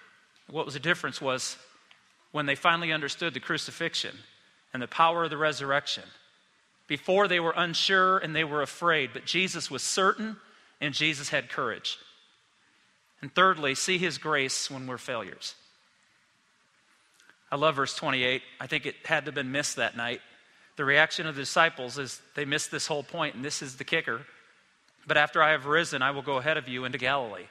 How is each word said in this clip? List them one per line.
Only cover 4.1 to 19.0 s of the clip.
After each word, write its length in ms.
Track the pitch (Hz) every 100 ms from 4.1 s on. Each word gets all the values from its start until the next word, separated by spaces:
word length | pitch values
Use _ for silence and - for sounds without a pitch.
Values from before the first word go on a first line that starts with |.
| 92 - _ _ _ _
and 100 | 131
the 60 | 120
power 340 | - 165 170
of 80 | 165
the 60 | 147
resurrection. 680 | 156 131 139 143 - - - - _ _ _ _ _ _ -
Before, 400 | 147 - 190 202
they 100 | 175
were 160 | 165 170
unsure 640 | 170 165 - 190 185 190
and 160 | 160
they 80 | 156
were 200 | 156 147
afraid, 480 | 139 - 170 160 127
but 140 | 123 -
Jesus 440 | 170 185 170 -
was 140 | 131
certain 540 | - - 190 220 220 208 - - _ -
and 120 | 151
Jesus 360 | 131 156 143 143
had 220 | 143 123
courage. 480 | - 123 95 - - - - _ _ _ _ _ _ _ _ _ -
And 100 | 143
thirdly, 440 | 175 190 165 143 135
see 220 | - 180
his 200 | 175 135
grace 500 | 156 147 131 - -
when 200 | 135 131
we're 100 | 123
failures. 560 | - 120 95 - - - _ _ _ _ _ _ _ _ _ _ _ _ _ _ _ _ _ _ -
I 20 |
love 220 | 143 156 139
verse 180 | 131
twenty-eight. 480 | - 151 131 127 127 - -
I 80 | 135
think 200 | 156 139
it 100 | -